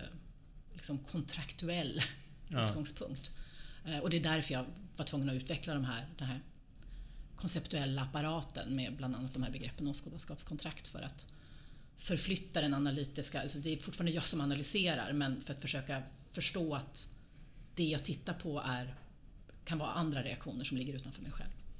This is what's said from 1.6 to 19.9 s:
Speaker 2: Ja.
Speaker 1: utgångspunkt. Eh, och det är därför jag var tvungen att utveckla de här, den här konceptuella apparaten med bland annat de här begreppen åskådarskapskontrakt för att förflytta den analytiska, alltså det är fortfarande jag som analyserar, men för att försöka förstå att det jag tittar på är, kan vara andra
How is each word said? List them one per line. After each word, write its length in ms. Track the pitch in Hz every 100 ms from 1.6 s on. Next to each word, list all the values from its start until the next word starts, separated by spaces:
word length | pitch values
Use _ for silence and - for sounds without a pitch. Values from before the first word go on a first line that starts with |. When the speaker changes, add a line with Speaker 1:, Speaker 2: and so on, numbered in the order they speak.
| 170 175 143 - - - - - -
Speaker 2:
Ja. 220 | 135 110
Speaker 1:
utgångspunkt. 640 | 104 - - - 135 - - - - - - 160
Eh, 120 | 147
och 100 | 170
det 80 | 170
är 60 |
därför 300 | 156 160 -
jag 120 | 131 131 - - -
var 80 | 143
tvungen 240 | 143 135
att 60 | 131
utveckla 380 | - 156 -
de 120 | 147 127
här, 200 | 117 143 -
den 100 | 131
här 120 | 131 - - - - - - - - - -
konceptuella 680 | 180 160 - 156 135 135
apparaten 760 | 135 147 151 165 135 - - 135
med 180 | 127 139
bland 200 | 131 123
annat 180 | 131
de 100 | 135
här 80 | 127
begreppen 360 | - - - 143
åskådarskapskontrakt 1000 | - - 160 - 147 - 147 160 - -
för 140 | -
att 260 | 135 - - - - - - - - -
förflytta 640 | - 170 - 160 - -
den 120 | 151
analytiska, 680 | 143 143 139 135 - - 143
alltså 160 | 139 151
det 160 | 156
är 40 | 156
fortfarande 340 | - - 175
jag 120 | 156
som 180 | - 165
analyserar, 720 | 139 143 147 208 180 139 107
men 280 | 147 139 127
för 120 | -
att 80 | 135
försöka 420 | 165 147 135 135 135 - -
förstå 440 | - - 190 160 139
att 320 | - - - - - - - - - -
det 80 |
jag 200 | 160 151 -
tittar 280 | 139 -
på 260 | 170 170 143 131
är, 300 | 123 127 - - - - - - - -
kan 120 | 160
vara 120 |
andra 340 | 143